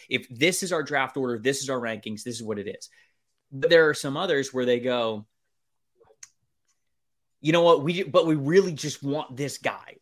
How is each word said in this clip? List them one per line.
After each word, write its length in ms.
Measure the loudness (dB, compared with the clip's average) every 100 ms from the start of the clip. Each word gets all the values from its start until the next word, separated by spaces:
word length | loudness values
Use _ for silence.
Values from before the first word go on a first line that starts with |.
| -6
if 180 | -6 -6
this 360 | -2 0 0
is 100 | -2
our 100 | -4
draft 320 | -2 -2 -2 -2
order, 240 | -4 -2
this 240 | -2 -2
is 60 | -4
our 100 | -4
rankings, 440 | -4 -8 -8 -10
this 120 | -10 -10
is 80 |
what 160 | -8 -8
it 80 | -8
is." 220 | -12 -16 _ _ _ _ _ _
But 160 | -4 4
there 180 | 6 6
are 60 |
some 240 | 2 -4 -4
others 360 | -2 -2 -2
where 120 | -2 0
they 160 | 0
go, 440 | 0 -2 -2 -4 -10 _ _ _ _ _ _ _ _ _ -20 _ _ _ _ _ _ _ _ _ _ _
"You 80 | 2
know 100 | 6
what? 180 | 8 6
We, 200 | 4 -2
but 240 | 2 4 4
we 80 | 2
really 380 | 4 4 4
just 280 | 0 -6 -6
want 340 | -4 -4 -6 -8
this 220 | -8 -4
guy. 400 | -6 -6 -10 -8